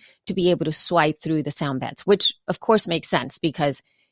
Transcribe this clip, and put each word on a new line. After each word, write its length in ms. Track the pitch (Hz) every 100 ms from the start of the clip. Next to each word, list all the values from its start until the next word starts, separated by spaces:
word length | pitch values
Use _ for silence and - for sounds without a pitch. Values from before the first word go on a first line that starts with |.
| - _ -
to 60 |
be 180 | 185 180
able 140 | 175 156
to 80 |
swipe 440 | 151 - 170 156 156
through 260 | 156 156
the 60 | 147
sound 300 | - 147 131
beds, 260 | 135 - -
which 280 | 196 - - -
of 120 | -
course 280 | - 220 -
makes 200 | 170 -
sense 320 | 165 127 -
because 420 | 165 - 147 131 - _ _